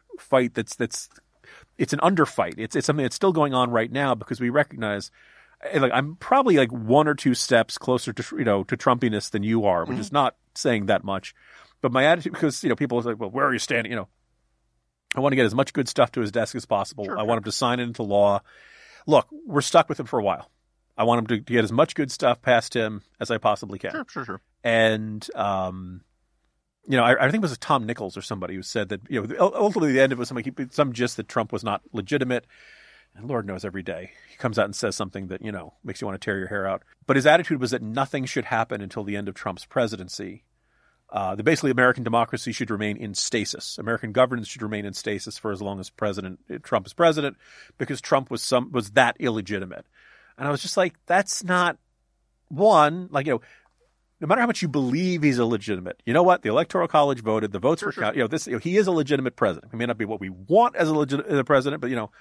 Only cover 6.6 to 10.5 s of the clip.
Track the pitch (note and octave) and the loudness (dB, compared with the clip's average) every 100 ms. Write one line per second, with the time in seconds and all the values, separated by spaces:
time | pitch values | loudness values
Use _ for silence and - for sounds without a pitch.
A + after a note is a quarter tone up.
6.6 | B2 A#2+ A2 C3+ D#3 C#3+ C3+ A#2+ - A#2+ | 4 0 4 4 4 2 0 0 4 4
7.6 | A2 - - B2+ - A2 A#2 D#4+ A2+ G2+ | 2 -2 0 0 -2 -8 -6 -2 0 0
8.6 | F#2 B2+ - A#2+ A#2+ G#2 - G#2+ G#2 A2+ | 0 0 2 2 2 0 -2 -2 0 2
9.6 | G2+ F2+ E2+ B2 G#2 C#3+ C3 - _ | 4 2 0 -6 -2 0 0 -2 _